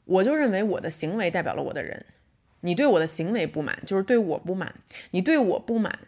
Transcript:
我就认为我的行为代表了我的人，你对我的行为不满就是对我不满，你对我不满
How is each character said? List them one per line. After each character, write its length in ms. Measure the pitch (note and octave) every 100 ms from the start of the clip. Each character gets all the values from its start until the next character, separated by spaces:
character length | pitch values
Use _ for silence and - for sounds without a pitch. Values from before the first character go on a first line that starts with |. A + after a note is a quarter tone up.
我 200 | - F#3
就 100 | G#3+
认 160 | D4+ C4
为 140 | F#3+
我 160 | G#3+ -
的 100 | D#3+
行 260 | - D#3 A3
为 140 | F3+
代 100 | F3
表 140 | -
了 80 | -
我 100 | C#3
的 120 | C#3+
人， 200 | D#2+ - - _ _ _ _ _
你 120 | F3
对 100 | F3
我 140 | C#4+ F3
的 80 | D#3+
行 260 | - E3
为 140 | A3+ D#3
不 160 | D3+
满 180 | D3 - -
就 100 | G3
是 60 |
对 160 | G3 A#3+
我 200 | F#3+ -
不 120 | F3
满， 220 | F#3 D#3+ - - - -
你 100 | F3+
对 160 | A3+ D#4
我 220 | G3+ -
不 180 | - A3+
满 220 | G#3+ -